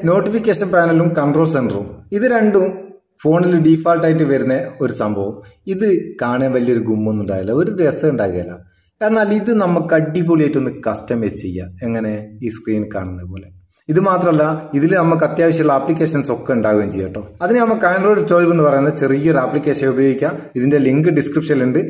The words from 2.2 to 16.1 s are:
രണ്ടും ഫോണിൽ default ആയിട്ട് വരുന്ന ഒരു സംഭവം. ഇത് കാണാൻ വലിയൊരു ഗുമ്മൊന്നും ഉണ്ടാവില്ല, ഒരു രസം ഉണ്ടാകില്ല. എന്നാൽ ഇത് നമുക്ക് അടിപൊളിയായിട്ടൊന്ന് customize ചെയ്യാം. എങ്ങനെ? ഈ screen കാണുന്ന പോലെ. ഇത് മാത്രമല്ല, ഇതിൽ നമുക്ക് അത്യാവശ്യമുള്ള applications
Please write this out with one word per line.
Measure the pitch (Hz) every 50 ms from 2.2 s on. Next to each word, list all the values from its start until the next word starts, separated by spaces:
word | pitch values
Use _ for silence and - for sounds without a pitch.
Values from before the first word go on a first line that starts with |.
| 233 254
രണ്ടും | 240 226 214 214 202 196 185 - - - - - - - _ _ _ _
ഫോണിൽ | - 151 160 175 180 180 180 165 156
default | 156 165 156 - 170 170 165 165
ആയിട്ട് | 160 156 160 156
വരുന്ന | 139 139 131 120 127 131 135 - - - -
ഒരു | 139 120 117
സംഭവം. | - 113 107 104 98 98 101 110 - - - - _ _ 190 190
ഇത് | 190 220 214 185 165 - - - -
കാണാൻ | 123 120 123 127 131 131 127
വലിയൊരു | 127 120 123 123 117
ഗുമ്മൊന്നും | 107 110 110 107 107 110 107 104 104
ഉണ്ടാവില്ല, | 95 98 95 92 101
ഒരു | 117 143 180 - 202 185 165
രസം | 143 127 - - 156 139
ഉണ്ടാകില്ല. | 117 104 95 87 90 87 87 87 90 - _ _ _ _ _ _ _ 220
എന്നാൽ | 214 220 220 214 202 208
ഇത് | 214 190 226 233 214 196
നമുക്ക് | 175 175 170 160 - 165
അടിപൊളിയായിട്ടൊന്ന് | 160 156 151 151 180 170 165 170 156 151 139 151 139 127 123 113 - -
customize | 113 104 - - - 127 117 110 101 - - -
ചെയ്യാം. | 95 90 90 92 90 90 - 127
എങ്ങനെ? | 117 113 113 110 107 107 107 107 107 107 107 120
ഈ | 113 104
screen | 107 - 113 110 107 107 107 101
കാണുന്ന | 98 92 92 92 90 90 90
പോലെ. | 92 95 92 - - - _ _ _ _ _ -
ഇത് | 156 180 196 196
മാത്രമല്ല, | 185 180 180 175 160 151 151 156 160 156 - - -
ഇതിൽ | 139 147 170 196
നമുക്ക് | 185 165 165 165 160 156
അത്യാവശ്യമുള്ള | 143 - - 170 170 160 160 156 151 139
applications | 135 135 170 160 160 165 156